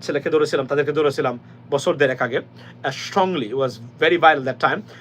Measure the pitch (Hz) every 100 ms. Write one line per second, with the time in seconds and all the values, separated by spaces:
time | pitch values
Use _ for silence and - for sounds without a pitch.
0 | - 143 160 156 151 147 127 143 143 147
1 | 147 - 127 123 - - - 143 180 139
2 | 135 131 123 151 - - - - 135 -
3 | - 196 185 165 107 135 131 117 120 -
4 | 156 170 156 143 131 123 143 165 - -